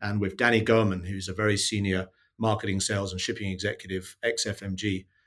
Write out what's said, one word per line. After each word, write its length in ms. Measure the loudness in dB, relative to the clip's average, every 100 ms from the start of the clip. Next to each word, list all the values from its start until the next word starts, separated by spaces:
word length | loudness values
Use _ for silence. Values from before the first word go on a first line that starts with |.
and 180 | -4 0
with 180 | -2 2
Danny 240 | 4 4
Gorman, 420 | 6 6 6 0
who's 260 | -4 -6 -6
a 40 |
very 240 | 0 2 2
senior 500 | 0 0 2 0 -2 _ _ -4
marketing, 440 | 0 0 0 -2
sales 320 | 0 -2 -2
and 80 | -4
shipping 300 | -4 -4 -4
executive, 640 | -4 -4 -6 -6 -8 -8 -6
ex-F 400 | -4 -2 -4 -4
M 140 | -6 -4
G, 300 | -2 -2 -6 _